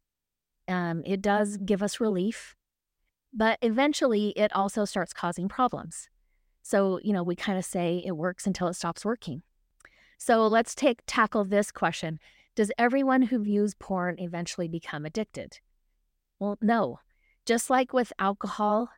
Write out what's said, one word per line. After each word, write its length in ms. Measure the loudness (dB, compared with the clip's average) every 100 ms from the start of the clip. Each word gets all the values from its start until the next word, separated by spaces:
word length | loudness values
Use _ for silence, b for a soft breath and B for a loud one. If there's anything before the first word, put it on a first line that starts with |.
| _ _ _ _ _ _ -6
Um, 360 | -2 -2 -4 -2
it 160 | -2
does 360 | 2 2 2 -2
give 240 | 0 0
us 200 | 0 0
relief, 540 | 0 0 -2 -4 -12 -20 _ _ _ _ _ _ _
but 240 | 0 2 2
eventually 720 | 0 2 2 2 2 2 0 2
it 180 | 0
also 300 | 2 -2 0
starts 300 | -2 -2 -4
causing 340 | -4 -6 -4 -4
problems. 600 | 0 0 0 -10 -14 -18 _ _ _ _ _
So, 380 | -2 2 2 0
you 120 | 0
know, 100 | -2
we 120 | -2 -4
kinda 280 | -2 -4
say 400 | -2 -2 -2 -2 -4
it 120 | -4
works 280 | -4 -4 -4
until 220 | -2 -2
it 60 |
stops 320 | -2 -6 -6 -4
working. 360 | -6 -6 -12 -12 _ _ _ -20 b b b
So 280 | 2 4 6
let's 300 | 4 2 2
take, 240 | 2 2 0
tackle 380 | 2 2 2 2
this 260 | 2 2
question. 480 | 0 -2 -2 -6 -8 b b b 0
Does 160 | 0 2
everyone 440 | 2 4 4 4
who 200 | 4 2
views 320 | 2 2 2 -2
porn 440 | -4 -2 -2 -4
eventually 480 | -6 -6 -6 -6 -6
become 380 | -6 -8 -8 -6
addicted? 540 | -6 -6 -8 -14 -16 _ _ _ _ _ _ _ -6
Well, 180 | -6 0
no. 380 | 2 2 2 -4 _ _ _ _ 0
Just 240 | 0 2
like 240 | 0 2
with 180 | 0 -2 -2
alcohol, 680 | -2 -2 -6 -2 0 0 -2